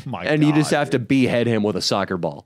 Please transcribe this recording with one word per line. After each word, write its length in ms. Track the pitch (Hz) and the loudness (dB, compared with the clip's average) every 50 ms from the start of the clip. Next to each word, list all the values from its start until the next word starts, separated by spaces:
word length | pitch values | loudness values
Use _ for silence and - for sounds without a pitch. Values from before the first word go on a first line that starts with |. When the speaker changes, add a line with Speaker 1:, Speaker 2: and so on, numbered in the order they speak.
| - | -10
Speaker 1:
my 200 | 135 120 87 87 | -10 -10 -6 -4
Speaker 2:
and 180 | - 151 156 151 | 0 0 2 4
you 80 | 151 | 4
just 200 | 151 151 151 147 | 4 2 2 2
Speaker 1:
God, 60 | 175 147 | 2 0
Speaker 2:
have 100 | 147 135 | 0 0
to 60 | - 123 | -2 -2
Speaker 1:
dude. 100 | 117 - | 0 0
Speaker 2:
behead 360 | 139 135 127 117 - 120 120 | 2 2 2 2 2 0 0
him 160 | 117 117 110 | 2 0 2
with 140 | 104 104 98 | 0 0 0
a 60 | 90 | -2
soccer 360 | - - 117 104 95 - 95 90 | -2 -2 -2 0 -2 -2 -2 -4
ball. 260 | 82 82 73 73 - | -4 -6 -6 -8 -12